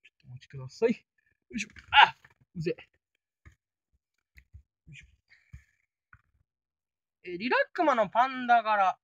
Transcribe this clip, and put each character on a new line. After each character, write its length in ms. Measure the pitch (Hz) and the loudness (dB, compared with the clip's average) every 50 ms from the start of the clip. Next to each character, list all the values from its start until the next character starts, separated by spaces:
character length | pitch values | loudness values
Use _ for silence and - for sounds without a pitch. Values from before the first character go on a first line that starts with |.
| _ | _
ち 60 | - | -20
ょ 20 | |
っ 60 | _ _ | _ _
と 60 | _ | _
お 20 | 131 | -20
待 100 | 127 127 | -20 -20
ち 60 | - | -20
く 100 | _ - | _ -18
だ 100 | 135 127 131 | -16 -16 -16
さ 160 | - - 220 | -6 -2 -2
い。 40 | 247 | -2
よ 60 | 226 - _ _ _ _ _ _ _ _ _ _ - | -2 -2 _ _ _ _ _ _ _ _ _ _ -12
い 40 | 233 | -12
し 60 | 208 | -12
ょ。 40 | - - - - - - 277 - | -12 -14 -20 -14 0 6 6 6
あ！ 120 | - - _ _ - _ _ _ _ _ | 6 4 _ _ -20 _ _ _ _ _
う 60 | 180 | -8
ぜ 140 | 156 175 - | -6 -6 -6
え。 40 | - | -8
よ 60 | - _ _ _ _ _ _ _ _ _ _ _ _ - _ _ _ _ _ _ _ _ _ _ _ _ _ _ _ _ _ - _ _ _ - _ _ _ _ _ - | -12 _ _ _ _ _ _ _ _ _ _ _ _ -20 _ _ _ _ _ _ _ _ _ _ _ _ _ _ _ _ _ -20 _ _ _ -20 _ _ _ _ _ -20
い 40 | 143 | -20
し 80 | - - | -20 -20
ょ。 20 | _ _ _ _ _ - _ _ _ - - _ _ _ _ _ _ _ _ _ _ - _ _ _ _ _ _ _ _ _ _ _ _ _ _ _ _ _ _ _ _ _ _ | _ _ _ _ _ -20 _ _ _ -20 -20 _ _ _ _ _ _ _ _ _ _ -20 _ _ _ _ _ _ _ _ _ _ _ _ _ _ _ _ _ _ _ _ _ _
え 60 | 185 | -14
ー、 60 | 180 | -12
リ 120 | 170 208 247 | -8 -4 -2
ラ 60 | 381 | 0
ッ 140 | 508 571 - | 0 -2 -2
ク 140 | _ - 349 | _ 0 2
マ 100 | 302 269 | 2 2
の 140 | 233 214 180 | 2 0 0
パ 180 | - 214 247 | 2 0 0
ン 200 | 262 262 254 247 | 0 -2 -8 0
ダ 160 | 240 240 233 214 | 2 2 2 2
柄。 360 | 214 214 202 196 185 - _ | 0 0 2 2 0 -2 _